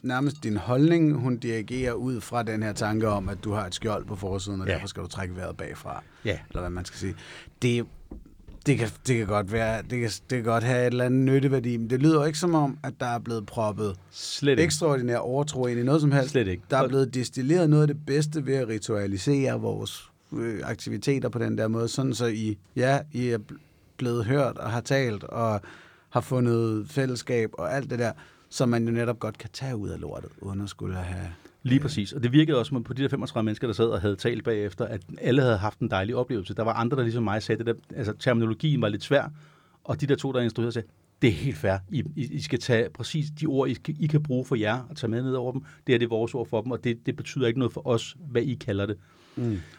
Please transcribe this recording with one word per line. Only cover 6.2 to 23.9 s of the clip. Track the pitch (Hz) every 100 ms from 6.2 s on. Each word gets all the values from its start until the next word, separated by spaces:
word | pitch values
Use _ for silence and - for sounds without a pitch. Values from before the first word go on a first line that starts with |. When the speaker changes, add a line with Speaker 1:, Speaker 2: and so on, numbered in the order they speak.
| 113
Speaker 2:
Ja. | 92 -
Speaker 1:
Eller | 87
hvad | 90
man | 90 90
skal | -
sige. | 95 87 - - - -
Det | 127 120
er | 117 - - - - - - - -
det | 120
kan, | 113 - -
det | 120
kan | 104
godt | 104 98
være, | 113 110 110
det | 80
kan, | 123 117
det | 98 -
kan | 127
godt | 113 117
have | 120 123
et | 123
eller | 123 123
andet | 131 131
nytteværdi, | 135 135 127 120 117
men | 113
det | 127
lyder | 151 156
jo | 151
ikke | 151
som | 180 160
om, | 143 113
at | 127 -
der | 123
er | 120
blevet | 110 113 101
proppet | 120 107 101 107 90 -
Speaker 2:
Slet | - - - 143
ikke. | 131
Speaker 1:
ekstraordinær | 165 151 170 135 123 123
overtro | 123 131 147 139 123
ind | 120
i |
noget | 123 156
som | 147
helst. | 139 131
Speaker 2:
Slet | 135 98
ikke. | 87 -
Speaker 1:
Der | 135
er |
Speaker 2:
Og | 131
Speaker 1:
blevet | 135 131
destilleret | 127 117 - 131 180 160
noget | 151
af | 151
det | 147 -
bedste | 139 151 156 131
ved | 135
at | 117
ritualisere | 110 - 107 101 98 143 139 131 120
vores, | 107 104 110 - - _ _ 120
øh, | 117 104
aktiviteter | - 113 - 110 139 139 123
på | 117
den | 113 110
der | 110
måde, | 113 117
sådan | - 135
så | 113 120
I, | 110 107 104 - -
ja, | 127 139 -
I | 120 123
er | 117
bl-, | 104 - - _ _